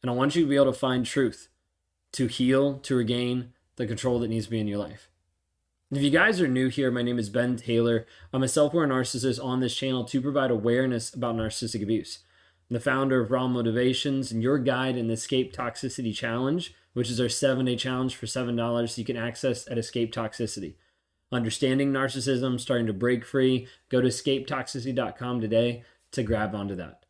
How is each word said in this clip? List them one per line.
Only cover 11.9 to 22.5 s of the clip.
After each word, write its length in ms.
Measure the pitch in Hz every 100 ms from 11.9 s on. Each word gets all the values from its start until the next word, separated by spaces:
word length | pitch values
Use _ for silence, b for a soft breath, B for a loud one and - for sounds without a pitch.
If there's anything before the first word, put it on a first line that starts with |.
| 110 - - b b b b b
I'm 60 |
the 60 | 120
founder 420 | 127 131 135 131
of 80 | 110
Raw 180 | 127 127
Motivations 840 | 123 117 113 127 127 143 135 123
and 100 | 113
your 160 | 117 143
guide 400 | 123 127 131 123
in 100 | 113
the 60 |
Escape 420 | 117 - 135 127 -
Toxicity 580 | 120 - 135 - 120
Challenge, 600 | 104 120 117 131 165 170 b b
which 180 | - 117
is 100 | 117
our 80 | 123
seven-day 460 | - 139 127 127 123
challenge 400 | 131 127 131 -
for 100 | 113
seven 300 | - 123 117
dollars 420 | 117 120 117 120
you 80 | 113
can 100 | 120
access 520 | 117 117 135 120 -
at 100 | 120
Escape 340 | 113 127 113
Toxicity. 640 | 117 110 - 113 - 87 - _ _ _ _ _
Understanding 640 | 127 113 110 135 131 139
narcissism, 680 | 135 135 131 123 127 131